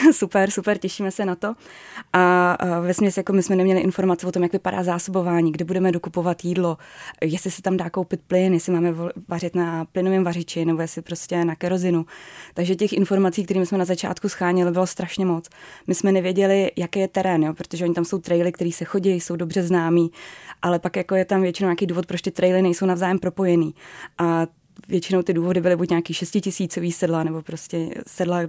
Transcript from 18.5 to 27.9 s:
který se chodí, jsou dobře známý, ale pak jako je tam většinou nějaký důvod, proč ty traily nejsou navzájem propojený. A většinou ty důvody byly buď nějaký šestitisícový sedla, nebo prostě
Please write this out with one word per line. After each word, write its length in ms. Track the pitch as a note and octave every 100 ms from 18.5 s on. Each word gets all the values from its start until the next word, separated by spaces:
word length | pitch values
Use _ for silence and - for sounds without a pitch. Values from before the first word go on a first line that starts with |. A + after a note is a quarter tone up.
který 200 | E3+ F3
se 140 | -
chodí, 260 | E3 G3+ F#3+
jsou 240 | F3+ -
dobře 280 | E3+ E3+ G3
známý, 480 | F3 F3+ E3 E3+ E3+ - - - - -
ale 180 | F3+ E3+
pak 160 | F3
jako 200 | G3 F3+
je 100 | F#3+
tam 160 | F#3 G3
většinou 260 | F3+ F3 F#3+
nějaký 180 | F3
důvod, 200 | F#3 F3
proč 160 | E3+ F3+
ty 100 | F#3+
traily 300 | - F3+ F#3
nejsou 240 | F#3 E3+
navzájem 340 | F#3+ F3 F#3 F#3+
propojený. 560 | F3+ F#3 F#3 F3 D#3 - - - - -
A 300 | E3+ E3 E3 _ _ - -
většinou 340 | F#3 - F#3
ty 120 | F3
důvody 280 | E3+ F3 F3+
byly 140 | F3
buď 140 | F3 F3
nějaký 240 | E3+ E3+
šestitisícový 800 | D#3+ E3+ G#3 F#3+ - F3 F3 F3
sedla, 320 | E3+ E3+ E3
nebo 180 | D#3+ D#3+
prostě 480 | - D#3+ - E3+ D#3+